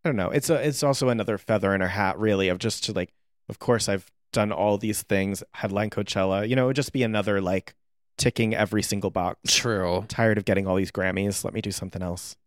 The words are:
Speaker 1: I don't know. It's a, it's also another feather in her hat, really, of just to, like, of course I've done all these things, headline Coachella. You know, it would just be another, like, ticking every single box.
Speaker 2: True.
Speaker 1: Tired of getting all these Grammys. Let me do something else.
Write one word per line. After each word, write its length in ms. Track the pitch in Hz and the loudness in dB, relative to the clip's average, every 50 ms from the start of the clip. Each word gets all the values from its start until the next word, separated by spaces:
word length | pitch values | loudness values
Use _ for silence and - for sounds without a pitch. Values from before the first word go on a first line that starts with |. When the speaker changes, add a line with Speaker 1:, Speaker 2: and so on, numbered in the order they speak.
| _ | _
Speaker 1:
I 60 | 170 | 0
don't 80 | 135 | 0
know. 120 | 101 90 - | 0 0 2
It's 200 | - 147 - - | 0 0 2 2
a, 60 | 165 | 0
it's 280 | 131 123 151 135 - 147 | 2 2 0 0 2 2
also 240 | 143 135 - 135 | 2 2 2 2
another 300 | 127 120 113 101 - 107 | 2 2 2 0 -2 -2
feather 360 | 95 - - 113 101 101 98 98 | -4 0 0 0 2 4 2 2
in 60 | 98 | 2
her 80 | 92 | 2
hat, 320 | 92 98 104 101 95 69 82 | 0 0 0 0 0 0 0
really, 300 | 107 107 101 95 98 92 | 2 2 4 4 2 2
of 100 | 90 90 | 0 0
just 240 | 113 110 - - - | -2 -4 -4 -4 -6
to, 80 | - 104 | -4 -4
like, 200 | 95 90 - _ _ _ _ _ _ _ | -4 -6 -6 _ _ _ _ _ _ _
of 120 | - 107 _ | -16 -16 _
course 280 | - - 120 107 - | 0 2 2 2 2
I've 240 | - 101 95 - _ _ _ _ _ - | -2 -2 -4 -4 _ _ _ _ _ 0
done 180 | 117 104 107 | 0 0 0
all 260 | 95 76 98 104 101 | 0 0 2 2 2
these 260 | 101 113 110 101 - - | 0 0 -4 -4 -4 -2
things, 380 | _ 101 98 95 98 98 - - _ - | _ 0 2 2 0 -2 -6 -10 _ -10
headline 360 | - - 104 98 101 107 107 | -6 -6 -2 -2 -2 -2 -2
Coachella. 580 | - 110 104 - - 98 95 95 95 98 104 | -4 -6 -6 -4 -2 -2 0 0 0 0 0
You 100 | 110 127 | 0 2
know, 80 | 131 127 | 2 2
it 20 | |
would 80 | 131 131 | 2 0
just 160 | 139 135 - - | 0 -2 -2 -2
be 80 | 131 | -2
another, 380 | 123 110 110 107 98 107 101 98 | 0 0 0 0 0 0 0 0
like, 320 | 95 90 95 95 - - - _ _ _ _ _ _ _ _ | 0 0 0 -2 -2 -6 -20 _ _ _ _ _ _ _ _
ticking 360 | - - 123 - - 117 110 110 | 0 0 0 2 2 0 0 2
every 260 | - 107 98 107 107 98 | 0 0 2 2 -2 0
single 260 | - 107 101 98 95 | 0 -2 -2 -2 -2
box. 300 | - 95 87 90 - _ - - - | -2 0 -2 -2 -4 _ -2 0 0
Speaker 2:
True. 500 | - - 120 110 98 92 87 87 92 104 | 0 2 0 0 0 0 0 0 -2 -2
Speaker 1:
Tired 300 | - - - 113 113 107 | -4 0 2 4 4 4
of 80 | 104 95 | 2 2
getting 220 | - 98 98 98 | 2 2 2 2
all 80 | 95 92 | 2 0
these 160 | 98 95 - | 0 0 -2
Grammys. 520 | - 101 92 92 92 95 98 101 98 - - | -2 -2 -2 0 0 0 -2 -2 -2 -2 -4
Let 100 | - - | -4 -6
me 40 | 110 | -4
do 100 | 104 104 | -6 -6
something 300 | 98 - 95 95 - 92 92 | -6 -6 -10 -8 -8 -6 -6
else. 320 | 87 87 90 - - - _ _ | -6 -6 -8 -10 -16 -18 _ _